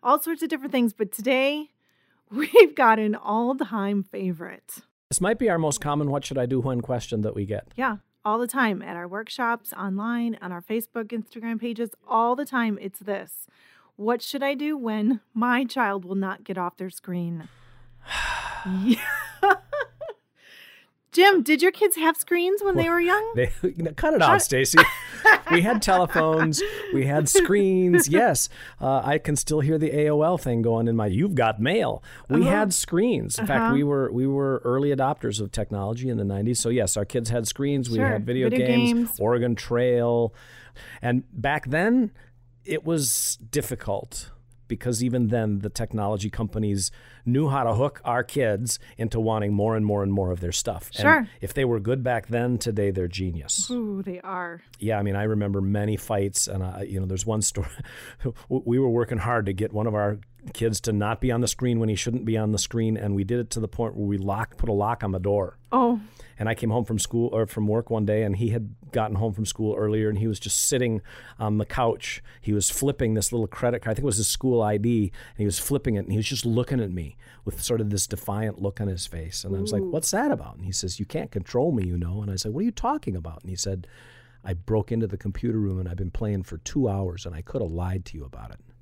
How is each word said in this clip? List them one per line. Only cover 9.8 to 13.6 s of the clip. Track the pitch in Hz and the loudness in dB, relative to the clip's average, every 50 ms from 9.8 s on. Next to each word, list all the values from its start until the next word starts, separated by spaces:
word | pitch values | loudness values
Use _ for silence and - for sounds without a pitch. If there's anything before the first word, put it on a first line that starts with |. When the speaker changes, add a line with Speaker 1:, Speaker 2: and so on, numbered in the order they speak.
| 190 202 190 196 208 226 240 240 233 233 220 - | -6 -4 -4 -4 -4 -4 -4 -2 -2 -4 -4 -6
Speaker 1:
on | - 180 | -8 -10
our | 185 175 175 | -12 -12 -8
Facebook, | _ 214 233 226 - _ 240 226 214 | _ -6 -6 -6 -6 _ -10 -8 -6
Instagram | 240 226 214 _ - 240 220 233 233 220 | -8 -8 -8 _ -14 -12 -8 -6 -6 -4
pages, | 226 240 233 214 233 220 - _ _ - | -4 -6 -4 -4 -6 -6 -8 _ _ -2
all | 247 226 226 233 247 | 0 2 4 2 2
the | 247 294 | 0 -2
time. | 269 - 254 233 226 208 196 | -4 -2 0 0 0 0 -2
It's | - 196 185 - | -6 -10 -12 -10
this. | 190 190 202 196 - - - - - _ _ _ | -8 -6 -6 -6 -6 -10 -14 -16 -16 _ _ _